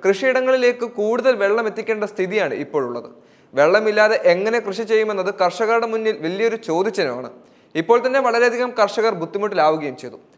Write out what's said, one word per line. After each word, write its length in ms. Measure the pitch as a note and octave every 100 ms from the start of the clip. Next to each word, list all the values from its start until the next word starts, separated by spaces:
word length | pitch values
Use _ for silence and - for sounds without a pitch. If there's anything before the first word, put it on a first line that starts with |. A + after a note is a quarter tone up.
കൃഷിയിടങ്ങളിലേക്ക് 840 | F#3+ G3 C4 B3+ B3+ C4 B3 A#3+ A#3+ A3
കൂടുതൽ 360 | G#3+ A#3+ B3+ A3+
വെള്ളം 300 | G3 A3 A3
എത്തിക്കേണ്ട 380 | A3 G#3+ A3
സ്ഥിതിയാണ് 500 | G#3 G#3 F#3 G#3+ E3
ഇപ്പോഴുള്ളത്. 560 | A2 C#3 D3+ B2 A#2+ - - _ _ _
വെള്ളമില്ലാതെ 640 | C3 D3+ G3+ G#3+ G#3 G#3+ A3+ F3
എങ്ങനെ 260 | F3 G#3 A#3
കൃഷി 240 | A3 F#3+
ചെയ്യുമെന്നത് 480 | A3 A3 G#3+ G3+ F#3
കർഷകരുടെ 520 | G3 F3+ F3 A3 A3+ A3+
മുന്നിൽ 300 | A3 A3 G#3
വലിയൊരു 320 | D#3 F#3+ A3+ A3+
ചോദ്യചിഹ്നമാണ്. 720 | A3+ D#3+ G3+ G3+ D3+ B2 B2 - - _ _
ഇപ്പോൾ 240 | D#3 E3 A#3
തന്നെ 160 | B3+ C4+
വളരെയധികം 500 | B3+ A#3 A#3+ A#3 B3 A#3
കർഷകർ 340 | G3+ A3+ A3
ബുദ്ധിമുട്ടിലാവുകയും 840 | F#3+ D#3+ G3+ G#3 F#3+ D#3 D#3+ D3 B2+
ചെയ്തു. 200 | B2 - _